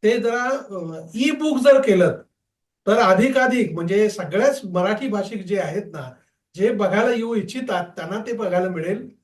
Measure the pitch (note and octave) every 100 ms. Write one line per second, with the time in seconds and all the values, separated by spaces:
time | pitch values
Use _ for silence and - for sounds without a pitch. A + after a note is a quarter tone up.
0 | G#3+ A#3+ A3 A#3 B3 C#4 C4+ F#3+ E3 D#3+
1 | D#3+ A3 C#4 D4 D#4 C4 C4+ C4+ - F#3+
2 | F3 - - _ _ _ _ _ - A3
3 | G#3+ F#3 B3 C4 B3+ B3 G#3 D#3+ E3+ G3
4 | G#3+ G#3 E3+ F#3 C4+ C#4 G3 F3 F#3 G#3+
5 | C4 G#3 F#3+ A3 F3+ G3 D#3 E3 E3+ D#3+
6 | B2+ - _ _ _ - G3+ G#3+ G3 G3
7 | A#3+ A#3 A3+ A3+ F#3 B3+ B3+ F#3 F3 -
8 | E3+ G3+ G#3+ A3 G#3 F3+ F#3 F3 D#3+ G#3
9 | B3+ _